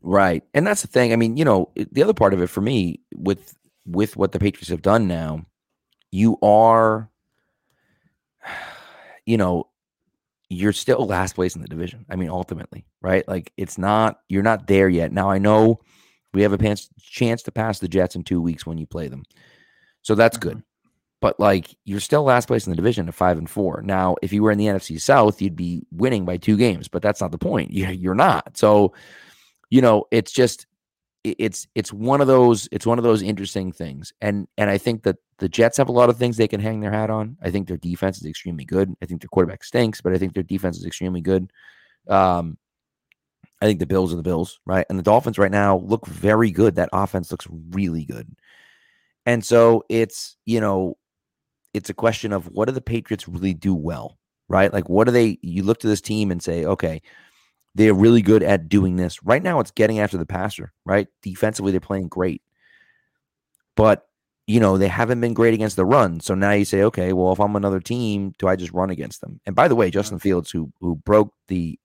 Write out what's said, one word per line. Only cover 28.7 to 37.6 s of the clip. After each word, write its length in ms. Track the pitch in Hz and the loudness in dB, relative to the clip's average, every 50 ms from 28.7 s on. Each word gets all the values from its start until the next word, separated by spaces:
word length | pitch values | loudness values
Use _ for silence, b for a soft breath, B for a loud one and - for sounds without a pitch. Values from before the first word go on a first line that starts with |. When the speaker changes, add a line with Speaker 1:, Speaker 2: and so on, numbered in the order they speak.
| 107 104 104 92 b b b b b b b b b b b b b _ _ _ | 6 6 6 4 b b b b b b b b b b b b b _ _ _
Speaker 1:
you 100 | - 131 | 4 4
know, 240 | 127 120 110 104 - _ | 6 6 4 4 2 _
it's 180 | - 117 - - | 0 0 0 0
just, 360 | - - 127 117 - - - _ _ _ _ _ _ _ _ _ _ _ _ | 2 2 2 2 2 -6 -18 _ _ _ _ _ _ _ _ _ _ _ _
it, 100 | 107 98 _ | -10 -6 _
it's, 260 | 110 110 92 - - _ _ | -4 -6 -6 -8 -16 _ _
it's 180 | - 104 - | -8 -6 -6
one 280 | - 101 107 123 139 143 | -10 -8 -2 0 2 2
of 60 | 143 131 | 4 6
those, 400 | 135 127 123 120 117 101 - - | 6 8 8 6 6 4 -2 -8
it's 160 | - - - | -10 -4 -2
one 120 | 113 117 120 | 0 0 2
of 40 | |
those 200 | 117 120 110 107 | 2 2 2 2
interesting 500 | 95 101 107 92 98 98 - 104 95 92 | 0 -4 -6 -6 -8 -8 -8 -8 -8 -8
things. 400 | 87 _ 87 80 67 67 82 - _ _ | -10 _ -12 -12 -12 -14 -16 -20 _ _
And, 260 | - 104 101 101 92 _ _ - | -6 -4 -4 -4 -8 _ _ -2
and 100 | 107 101 | -2 0
I 60 | 98 98 | 0 0
think 240 | - 120 117 107 _ | -2 -2 -4 -2 _
that 120 | 101 90 - _ _ _ _ | -4 -4 -4 _ _ _ _
the 100 | 98 90 | -8 -6
Jets 300 | - - 113 117 - - | 2 2 2 2 4 2
have 100 | 139 127 | 0 2
a 40 | |
lot 180 | 123 120 123 120 | 4 4 6 4
of 60 | 120 117 | 4 2
things 180 | 123 120 117 | 0 -2 2
they 120 | 110 117 107 | 0 0 0
can 120 | - 101 | 0 -4
hang 200 | 101 110 113 107 | -4 -4 -6 -4
their 120 | 107 101 | -4 -4
hat 180 | 104 107 110 107 | -2 -2 -2 -2
on. 260 | 110 110 107 113 127 _ | -4 -4 -6 -8 -10 _
I 80 | - 92 | -8 -4
think 160 | 87 101 | -4 -4